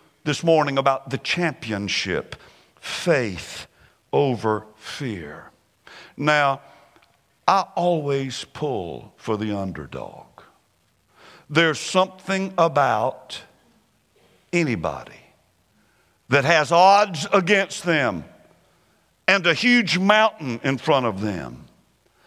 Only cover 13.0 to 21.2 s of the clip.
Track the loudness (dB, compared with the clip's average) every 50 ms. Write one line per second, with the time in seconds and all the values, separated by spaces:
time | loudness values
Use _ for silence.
13 | -2 -4 -4 -8 -14 -16 -16 -16 -16 -20 _ _ _ _ _ _ _ _ _ _
14 | _ _ _ _ _ _ _ _ _ _ -2 0 0 0 -2 -4 -4 -6 -6 -8
15 | -12 -18 -20 -20 -20 _ _ _ _ _ _ _ _ _ _ _ _ _ _ _
16 | _ _ _ _ _ 0 0 2 4 4 2 2 2 4 6 6 8 8 8 6
17 | 4 0 -2 -8 -4 0 0 2 2 2 2 2 0 -2 -6 -6 -2 0 0 2
18 | 2 0 -2 -4 -8 -14 -20 _ _ _ _ _ _ _ _ _ _ _ _ _
19 | _ _ _ _ _ 0 2 2 2 2 0 2 2 2 4 4 2 0 0 0
20 | 4 4 4 4 4 2 0 -4 -6 -6 -4 -2 -2 -2 -2 -2 0 2 2 2
21 | 2 0 -2 -2